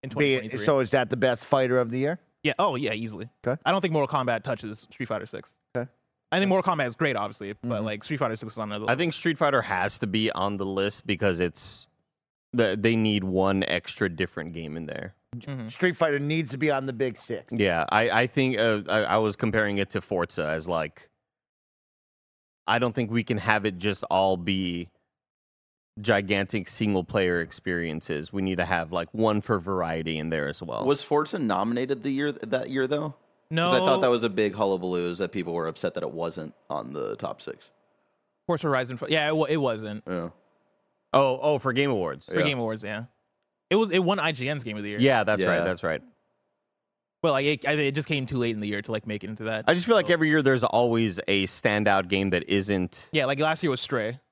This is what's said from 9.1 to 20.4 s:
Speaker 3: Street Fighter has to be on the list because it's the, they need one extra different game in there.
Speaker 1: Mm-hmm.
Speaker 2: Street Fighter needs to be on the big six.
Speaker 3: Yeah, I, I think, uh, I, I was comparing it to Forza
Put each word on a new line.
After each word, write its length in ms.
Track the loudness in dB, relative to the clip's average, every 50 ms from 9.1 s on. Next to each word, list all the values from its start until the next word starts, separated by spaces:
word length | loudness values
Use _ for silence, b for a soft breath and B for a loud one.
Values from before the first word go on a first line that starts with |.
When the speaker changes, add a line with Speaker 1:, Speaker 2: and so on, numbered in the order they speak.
| -2
Speaker 3:
Street 240 | -2 -2 -2 0 2
Fighter 240 | 2 4 4 2
has 380 | 2 2 0 0 0 0 0 -2
to 80 | -4 -2
be 240 | 0 2 2 2
on 240 | 0 0 -2 -2 -2 -2
the 80 | -4
list 400 | -4 0 0 0 -2 -2 -6 -4
because 360 | -4 -2 0 2 0 2 2
it's 460 | 0 0 -2 -4 -12 -10 -10 -12 -14 _ _ _ _ _ _ _ _ _ _ _ _ _ 2
the, 240 | 2 2 4 2 2
they 160 | 2 4 4
need 300 | 4 4 4 2 2 0
one 380 | 2 2 2 4 4 4 2 2
extra 420 | 0 0 -2 -2 -6 -4 -2 -2 -2
different 440 | 0 -2 -4 -4 -4 -8 -10 -8 -8
game 240 | -10 -10 -8 -8 -8
in 80 | -8
there. 280 | -8 -8 -10 -10 -12 -14 _ _ _ -16
Speaker 1:
Mm-hmm. 320 | -14 -12 -10 -10 -10 -10 -12
Speaker 2:
Street 300 | -6 0 0 0 2 2
Fighter 220 | 0 2 2 0
needs 320 | 0 0 0 0 -2 -4
to 60 | -4 -2
be 140 | 0 0
on 140 | 0 0 -2
the 80 | -4 -2
big 240 | -2 -2 -2 -2 -6
six. 340 | -10 -8 -8 -8 -8 -6
Speaker 3:
Yeah, 340 | 0 2 4 4 4 2 0 2
I, 320 | 2 2 2 4 4 2
I 60 | 2 2
think, 300 | 2 0 0 2 2 2
uh, 240 | 2 2 2 0 0 0
I, 160 | 0 0 2
I 140 | 2 2 2
was 180 | 2 2 0
comparing 420 | 0 -2 0 2 2 0 0 0 -2
it 120 | -2 -2
to 80 | -2 -6
Forza 460 | -6 -2 -2 -2 -2 -2 -2 -4